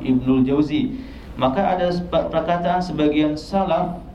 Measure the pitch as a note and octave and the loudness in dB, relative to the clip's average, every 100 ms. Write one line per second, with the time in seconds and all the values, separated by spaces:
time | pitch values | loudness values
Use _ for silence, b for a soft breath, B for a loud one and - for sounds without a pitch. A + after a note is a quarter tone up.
0 | C3 B2+ B2+ C3 B2+ C#3+ D3+ D3 - B | 0 2 4 2 4 2 2 0 -2 B
1 | B B B - B2+ G3 F#3 F3+ F3 F3 | B B B -2 0 2 0 2 0 -2
2 | - E3 - E3 E3 F3 F3 F3+ F3+ D3+ | 0 0 0 -2 0 0 0 -2 -2 0
3 | D3+ D3+ D3+ D3+ - G3 F#3 E3 F3 - | 2 2 0 -2 -2 -2 2 0 0 -6
4 | - | -14